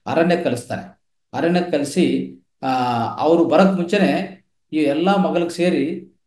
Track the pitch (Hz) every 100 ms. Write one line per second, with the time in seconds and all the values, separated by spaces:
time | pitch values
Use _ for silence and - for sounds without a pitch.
0 | - 143 170 175 143 123 - 101 95 -
1 | _ _ _ 123 165 175 175 147 143 185
2 | 143 131 - - _ _ 131 131 123 120
3 | 113 - 151 170 165 - 190 185 170 208
4 | 165 156 190 - _ _ - 151 143 147
5 | 185 202 165 170 170 - 175 151 143 185
6 | - _